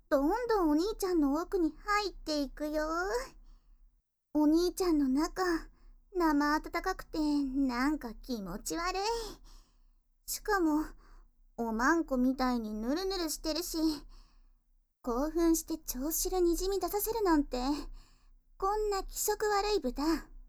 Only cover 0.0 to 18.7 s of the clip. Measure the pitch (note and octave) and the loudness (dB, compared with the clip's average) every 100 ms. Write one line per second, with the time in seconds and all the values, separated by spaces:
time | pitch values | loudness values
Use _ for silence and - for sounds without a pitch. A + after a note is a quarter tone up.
0 | _ C#4 C#4+ A4 A#4+ G#4+ D#4+ D4+ G4 A4 | _ 2 2 0 0 2 4 2 2 -2
1 | F#4+ F4 C#4+ D4 F4+ G4 D#4+ - - G#4 | 0 2 2 0 -2 0 0 -2 -2 0
2 | G4+ - - D4+ C4+ - D4+ D4+ D#4 E4 | 0 -6 -4 -2 -2 -4 -4 -2 -2 -2
3 | F#4+ A#4+ C5 - - - _ - - _ | -2 -2 -4 -14 -20 -20 _ -20 -20 _
4 | _ _ _ D4+ D4+ D#4+ F4+ E4 F4+ D#4 | _ _ _ 2 4 4 2 0 2 2
5 | C4+ C4 E4+ F4 F4+ E4 - - - - | 4 2 0 0 0 0 -4 -16 -20 -20
6 | _ F#4+ D#4+ D4 D4 D#4 D#4 E4+ F#4+ F#4 | _ 0 2 4 2 0 -2 -4 -4 -6
7 | - D#4+ D4+ D4 C#4 C4+ C4+ A#3+ C#4 D#4 | -6 -2 0 2 0 0 0 0 0 0
8 | B3+ A3 - A#3 F#3 G3+ - D#4+ F4 F#4 | -4 -12 -8 -6 -6 -8 -6 -4 -2 -2
9 | G#4 A#4 G#4+ - - - - _ _ _ | -2 -2 -6 -12 -18 -20 -20 _ _ _
10 | _ _ - - - G4+ D#4+ D4+ D#4 - | _ _ -10 -8 0 2 4 2 0 -8
11 | - - - _ _ - A#3 A3 C4 E4 | -20 -20 -20 _ _ -6 -4 2 4 4
12 | D4+ C4 B3+ C4 B3+ A#3+ A3 G#3+ A3+ D#4 | 2 2 2 2 0 0 -2 -4 -2 -2
13 | F#4+ F#4+ E4 - D#4+ D#4 F4 E4 D#4+ D4 | -2 -2 -4 -4 -4 -4 -4 0 0 -2
14 | - - - - - _ _ _ _ _ | -8 -20 -20 -20 -20 _ _ _ _ _
15 | C4 A#3 D4+ D#4+ E4+ D#4+ - D#4+ - B3+ | -4 -2 0 2 4 4 0 -8 -6 -6
16 | C#4+ D#4+ E4+ F#4 E4+ E4 F#4 G4 F4+ G#4 | -4 -2 0 2 4 2 0 0 -2 -2
17 | G#4 A4+ G4 D#4 C#4+ B3 B3+ D4+ - - | -2 0 4 4 2 -2 -2 -2 -4 -14
18 | - _ _ - _ _ G4 | -20 _ _ -20 _ _ -2